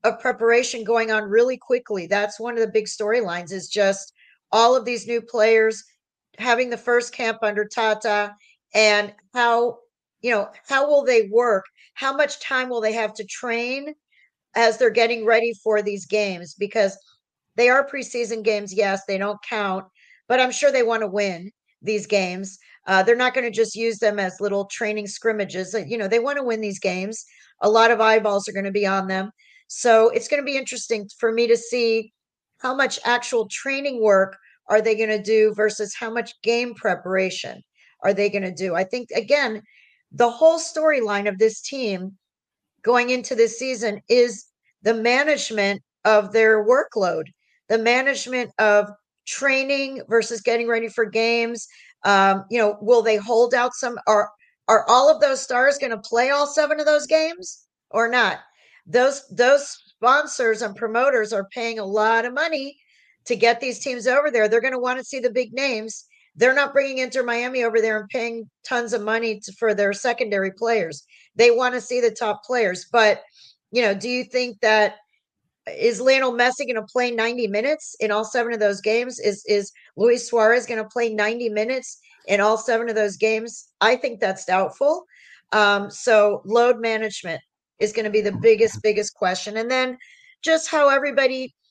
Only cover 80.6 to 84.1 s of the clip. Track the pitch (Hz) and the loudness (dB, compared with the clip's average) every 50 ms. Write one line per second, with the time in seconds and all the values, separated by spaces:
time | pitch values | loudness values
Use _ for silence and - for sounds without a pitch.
80.6 | 233 - 240 220 214 214 - 240 233 226 220 214 208 214 226 240 247 226 208 208 | 0 -4 -6 -8 -8 -6 -4 -4 -4 -2 -2 -2 -2 -2 -2 -4 -6 -4 -2 -2
81.6 | 220 233 262 262 254 - - _ _ _ _ _ _ - 196 202 202 214 220 226 | -2 -2 -4 -6 -8 -12 -20 _ _ _ _ _ _ -2 0 2 2 2 2 0
82.6 | - - 226 226 233 233 220 214 214 202 190 - 214 220 220 220 226 233 - - | 0 -2 -2 -2 -2 -2 -2 0 -2 -2 -2 -2 -2 0 0 -2 -6 -10 -14 -18
83.6 | - _ _ _ - 226 254 254 - 262 | -20 _ _ _ 2 2 2 2 -2 -6